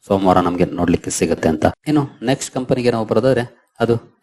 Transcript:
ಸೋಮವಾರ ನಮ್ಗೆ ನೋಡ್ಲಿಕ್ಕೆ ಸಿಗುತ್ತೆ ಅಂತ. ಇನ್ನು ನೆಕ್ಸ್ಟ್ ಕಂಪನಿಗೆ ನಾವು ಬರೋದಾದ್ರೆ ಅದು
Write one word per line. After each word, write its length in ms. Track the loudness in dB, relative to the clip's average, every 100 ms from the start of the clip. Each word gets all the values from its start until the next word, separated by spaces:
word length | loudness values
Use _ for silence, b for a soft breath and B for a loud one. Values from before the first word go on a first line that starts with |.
| -2
ಸೋಮವಾರ 340 | 0 4 4
ನಮ್ಗೆ 240 | 2 0
ನೋಡ್ಲಿಕ್ಕೆ 460 | -2 0 0 0 -2
ಸಿಗುತ್ತೆ 380 | -4 -2 0 0
ಅಂತ. 180 | 0 -2 -2 -2
ಇನ್ನು 220 | 0 -2 -6
ನೆಕ್ಸ್ಟ್ 320 | -4 -4 -4
ಕಂಪನಿಗೆ 360 | -8 -4 0 0
ನಾವು 160 | -2 0
ಬರೋದಾದ್ರೆ 560 | 0 2 0 -2 _ _ _
ಅದು 400 | 0 0 -2 _